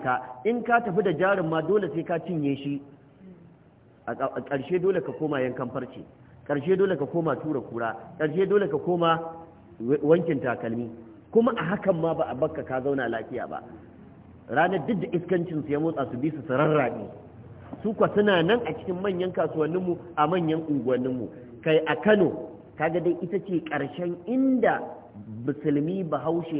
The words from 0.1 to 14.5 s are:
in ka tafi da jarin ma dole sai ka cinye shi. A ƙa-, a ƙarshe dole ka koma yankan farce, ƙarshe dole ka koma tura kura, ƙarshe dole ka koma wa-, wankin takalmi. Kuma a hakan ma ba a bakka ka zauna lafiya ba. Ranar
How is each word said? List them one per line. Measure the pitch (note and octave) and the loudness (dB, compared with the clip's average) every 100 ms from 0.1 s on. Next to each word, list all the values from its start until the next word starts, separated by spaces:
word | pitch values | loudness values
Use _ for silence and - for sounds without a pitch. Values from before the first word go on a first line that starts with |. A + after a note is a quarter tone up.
| B2+ - - G3+ | -2 -4 -6 -2
in | A#3+ | -2
ka | A#3 A#3 | 2 2
tafi | A3 F3+ | 2 0
da | G3 | 0
jarin | D3+ F#3 G3+ E3 | 2 2 2 0
ma | D#3+ | 0
dole | D#3 G#3 F#3+ | 2 2 0
sai | E3 | -4
ka | D#3+ E3+ | -4 -4
cinye | E3 E3+ C#3+ C3+ | -2 -2 0 -2
shi. | C#3+ C#3+ - - - - - - - - - _ - - - | -4 -8 -8 -20 -20 -20 -20 -20 -20 -20 -20 _ -20 -16 -10
A | |
ƙa-, | A#2+ C3 C3 | -4 -4 -4
a | |
ƙarshe | B2 C#3+ B2+ F3+ | -2 -2 0 0
dole | F#3 F3+ | 2 2
ka | - | -2
koma | - D#3 C#3+ | -2 -2 0
yankan | B2+ B2+ B2 | 0 -2 -6
farce, | C3 B2 - - - - - - | -6 -8 -12 -18 -20 -20 -12 -4
ƙarshe | C#3+ C#3 F#3 | -2 2 4
dole | G3 E3 | 4 2
ka | C#3 | 0
koma | E3+ D#3+ B2+ | 0 0 0
tura | D#3 C#3+ | -2 -4
kura, | - A2+ A2+ A2 - - | -4 -4 -4 -4 -10 -4
ƙarshe | D#3 D#3+ F#3+ | -2 2 4
dole | G3+ F#3 | 4 2
ka | D3+ | 0
koma | - F3 E3 D#3+ E3 - - - - - | 0 2 4 2 0 -12 -16 -20 -20 -8
wa-, | A2+ D3 | 0 2
wankin | C#3+ E3+ E3 C#3+ | 6 6 4 0
takalmi. | B2+ A#2 A2+ A#2 A#2 - - - - | -2 -2 -4 -4 -6 -10 -18 -20 0
Kuma | A3 A#3+ A#3+ | 4 4 2
a | E3 G3+ | -2 0
hakan | F#3+ E3+ | 2 2
ma | E3 | 2
ba | D#3 B2 | 0 -2
a | B2+ | 0
bakka | D3+ D3+ | -2 -2
ka | B2 C3 | -4 -2
zauna | C3 C#3 A#2+ | 0 0 0
lafiya | A2+ A2+ A#2+ D#2+ | -2 -6 -8 -6
ba. | D2+ - - - - - - - - | -8 -10 -16 -20 -20 -20 -20 -20 -20
Ranar | - | -4